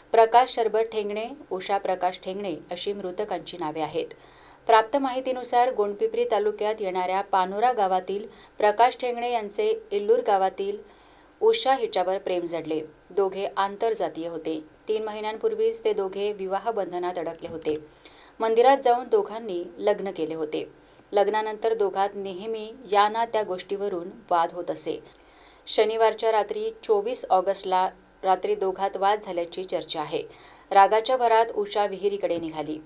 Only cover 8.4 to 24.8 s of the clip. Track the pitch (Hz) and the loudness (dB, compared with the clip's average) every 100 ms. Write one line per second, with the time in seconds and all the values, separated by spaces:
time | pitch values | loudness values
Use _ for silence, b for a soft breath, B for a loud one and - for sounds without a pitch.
8.4 | B - 208 208 247 247 247 240 240 233 | B 0 2 6 4 4 -4 -4 -2 -2
9.4 | 208 208 214 220 - 202 208 247 240 196 | -4 -2 0 0 -2 -4 2 2 4 2
10.4 | 190 185 196 208 B B B B B B | 2 0 -6 -6 B B B B B B
11.4 | 220 226 262 262 226 190 180 190 190 180 | 2 4 2 2 0 -2 0 -2 -2 -4
12.4 | 170 165 156 156 156 - - 185 190 190 | -2 -6 -4 -4 -6 -16 -8 0 0 0
13.4 | 196 - 196 202 226 214 170 160 165 165 | -6 -2 -4 0 -2 0 -4 -4 -8 -8
14.4 | 160 160 - - - 214 214 214 214 220 | -6 -6 -8 -14 -4 -4 -4 -8 -8 -4
15.4 | 220 214 226 220 214 202 190 190 202 202 | -2 0 0 0 -2 0 -2 -2 -4 -4
16.4 | 190 190 214 208 170 175 175 180 165 165 | -4 -4 -2 -4 -4 -4 -4 -4 -6 -8
17.4 | 165 165 156 151 - B B B B B | -10 -8 -4 -4 -6 B B B B B
18.4 | 226 226 247 277 262 240 247 220 196 214 | 0 6 6 6 6 2 4 2 2 -6
19.4 | 233 175 175 - 202 202 196 180 156 160 | -6 -6 -8 -4 0 0 -2 -4 -6 -4
20.4 | 151 160 - - B B B 202 202 214 | -4 -6 -8 -14 B B B 2 2 2
21.4 | 220 214 226 220 196 190 202 202 196 180 | -2 -2 -2 0 0 0 -2 -2 -10 -8
22.4 | 220 226 214 262 226 202 208 220 233 220 | -8 -8 -10 -14 0 4 4 2 -2 -2
23.4 | 202 180 - 196 202 180 175 - - 170 | -2 -6 -6 -6 -4 -4 -8 -12 0 2
24.4 | 170 175 170 156 | 2 -2 -6 -4